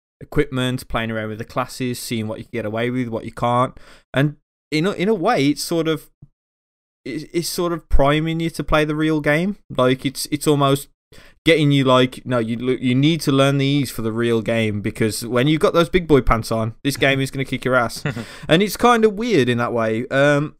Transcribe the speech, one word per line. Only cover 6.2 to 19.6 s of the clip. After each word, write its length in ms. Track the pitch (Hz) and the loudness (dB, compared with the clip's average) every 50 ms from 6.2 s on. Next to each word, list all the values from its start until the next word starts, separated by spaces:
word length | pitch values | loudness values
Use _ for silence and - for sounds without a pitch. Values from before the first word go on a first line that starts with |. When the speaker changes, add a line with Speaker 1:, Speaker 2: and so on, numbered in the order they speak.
| - - _ _ _ _ _ _ _ _ _ _ _ _ _ _ _ | -20 -20 _ _ _ _ _ _ _ _ _ _ _ _ _ _ _
Speaker 1:
it's, 220 | - - - - - | -12 -10 -10 -12 -6
it's 160 | - 170 165 - | -6 -6 -4 -4
sort 260 | - - 175 175 170 | -4 -4 -2 -2 -4
of 140 | 160 - _ | -6 -4 _
priming 500 | - - 139 139 147 151 156 165 165 165 | 6 6 8 8 4 2 0 -2 -2 -2
you 100 | 165 165 | -4 -4
to 140 | - - 151 | -4 -6 -4
play 220 | - 165 156 151 | 0 2 2 2
the 100 | 151 151 | 0 0
real 260 | 151 156 156 160 156 | -2 0 0 0 0
game. 360 | 143 147 147 156 175 202 202 - _ _ | 2 0 0 2 0 -2 -4 -6 _ _
Like, 340 | - - 127 127 131 131 - | -2 0 2 2 2 0 -2
it's, 220 | 139 - - - - | -4 -4 -4 -6 -6
it's 160 | - 143 - 160 | -6 -2 0 0
almost 400 | 147 139 139 139 139 139 - - _ _ _ _ - - - - _ _ _ | 2 2 4 2 2 0 -2 -10 _ _ _ _ -20 -20 -20 -20 _ _ _
getting 260 | 156 165 147 156 143 | 4 4 4 4 4
you, 120 | 143 139 135 | 4 4 4
like, 420 | 131 127 127 127 127 - - - | 4 4 4 4 2 0 -8 -8
"No, 140 | 120 127 123 | -4 -2 -2
you, 180 | 113 113 120 113 123 127 131 - | -2 -2 -4 -4 -2 -4 -4 -2
you 140 | - 127 123 | 0 0 2
need 260 | 131 139 151 170 160 | 4 4 4 2 2
to 100 | - - | 0 0
learn 280 | 135 135 135 139 139 139 | 2 4 4 2 2 2
these 320 | 135 139 143 143 139 120 | 0 0 0 0 0 -2
for 100 | - - | -4 -6
the 100 | 110 113 | -6 -4
real 300 | 110 113 117 117 117 113 | -2 -2 0 0 0 0
game, 400 | 107 107 117 113 110 107 104 104 | 0 -2 -2 0 0 0 -2 -2
because 420 | 98 113 110 - 123 110 104 - - | -4 -6 -2 -2 -2 -2 -2 -4 -8
when 240 | 117 120 120 127 151 | -2 -2 0 2 2
you've 140 | 156 151 | 2 2
got 140 | - - - | 2 2 2
those 140 | 165 170 165 | 2 0 2
big 180 | - 180 165 156 | 0 -2 2 4
boy 120 | 151 131 | 4 4
pants 320 | 127 - 123 113 107 - | 4 4 0 0 0 -2
on, 220 | 117 113 113 113 110 - _ | -4 -2 -4 -4 -6 -6 _
this 140 | 139 139 - | -6 -2 0
game 240 | 143 139 139 135 | 0 2 2 0
is 80 | 135 131 | -2 -4
gonna 160 | - 135 135 | -6 -8 -8
kick 180 | - - 123 - | -6 -6 -4 -2
your 120 | 127 127 | 0 2
ass." 280 | 127 120 117 - - - 151 120 123 110 | 2 0 0 -4 -6 -8 -8 -8 -8 -10
Speaker 2:
<laughs> 240 | - - - - - | -14 -14 -16 -2 2
Speaker 1:
And 140 | 151 170 202 | 2 2 2
it's 120 | 208 - | 0 -2
kind 300 | - - 240 240 226 220 | 0 2 4 4 6 4
of 80 | 220 202 | 2 2
weird 340 | 190 226 254 214 156 123 120 | 0 -2 0 2 2 2 2
in 120 | 123 | 2
that 120 | 117 | 0